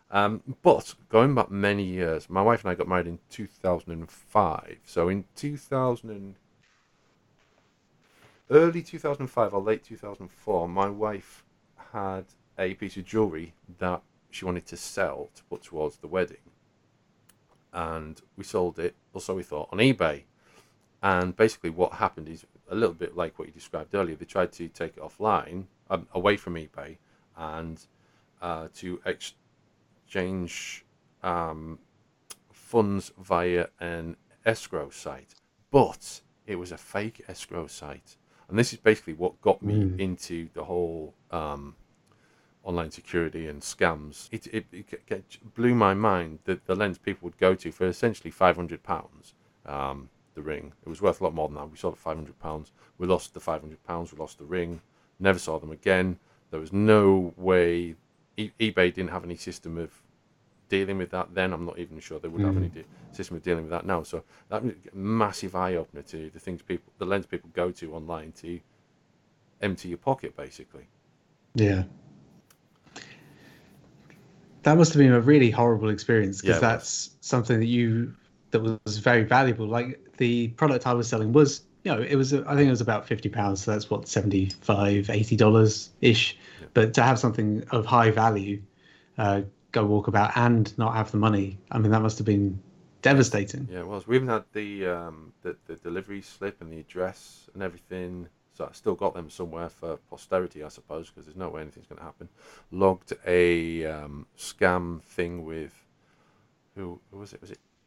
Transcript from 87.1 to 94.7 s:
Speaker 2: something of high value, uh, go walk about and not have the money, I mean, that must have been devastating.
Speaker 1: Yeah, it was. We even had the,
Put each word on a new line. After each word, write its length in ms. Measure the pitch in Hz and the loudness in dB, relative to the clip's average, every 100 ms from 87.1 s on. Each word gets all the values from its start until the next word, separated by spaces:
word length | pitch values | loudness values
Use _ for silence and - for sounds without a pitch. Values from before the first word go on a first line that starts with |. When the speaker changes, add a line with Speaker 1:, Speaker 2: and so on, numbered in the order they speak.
| 123 | 4
Speaker 2:
something 460 | 123 110 104 107 - | 2 0 0 0 -2
of 160 | 120 107 | -2 2
high 240 | 123 113 | 4 6
value, 500 | 107 113 104 98 101 - _ _ _ _ - | 6 4 2 -2 -8 -10 _ _ _ _ -2
uh, 260 | 104 98 101 - _ | 0 0 -2 -10 _
go 140 | 117 104 | 0 2
walk 220 | 104 101 | 2 2
about 280 | 101 104 - | 2 2 4
and 400 | 120 117 110 - | 4 4 2 0
not 180 | 113 | -2
have 160 | 113 107 | -2 -2
the 60 | 104 | 2
money, 420 | 110 101 98 95 - | 2 2 -2 -8 -8
I 80 | 113 | 0
mean, 120 | 107 | 2
that 100 | 110 | 4
must 160 | 110 110 | 2 -2
have 80 | 107 | 0
been 340 | 101 101 95 - - _ _ | 2 2 -4 -12 -20 _ _
devastating. 640 | 135 139 123 104 98 - 131 | 4 6 4 2 -4 -8 -10
Speaker 1:
Yeah, 100 | 90 | -10
it 60 | 87 | -10
was. 200 | 101 98 | -8 0
We 100 | 127 | 0
even 120 | 127 | 2
had 160 | 110 90 | -2 -4
the, 340 | 107 104 | -10 -8